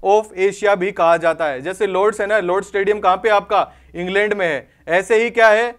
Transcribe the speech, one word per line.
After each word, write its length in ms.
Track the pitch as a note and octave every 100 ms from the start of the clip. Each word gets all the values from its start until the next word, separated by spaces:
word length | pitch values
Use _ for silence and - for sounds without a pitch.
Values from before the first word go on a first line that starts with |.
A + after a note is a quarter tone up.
| F#3+
of 240 | G#3 G#3+ F#3
Asia 340 | G3 G3 G3+ G3+
भी 140 | F#3
कहा 240 | F#3+ E3+ E3
जाता 300 | E3 D#3+ D#3+
है। 140 | C3
जैसे 240 | C#3+ F#3 G#3
लॉर्ड्स 340 | F#3 G3+ G#3+
है 60 | G3+
ना, 120 | G#3+
लॉर्ड्स 280 | F3+ F#3 F#3+
स्टेडियम 320 | G3+ G3 G#3
कहाँ 160 | F#3+ F#3
पे 120 | A3
आपका, 300 | G#3 F3+ G3+ D3 - _
इंग्लैंड 400 | E3+ F3+ F#3+ G#3
में 120 | G#3 F3+
है, 220 | C#3+ A2+ _ -
ऐसे 280 | E3+ F#3+ A3+
ही 140 | A#3
क्या 180 | A#3 A3+
है 260 | G#3+ A#3+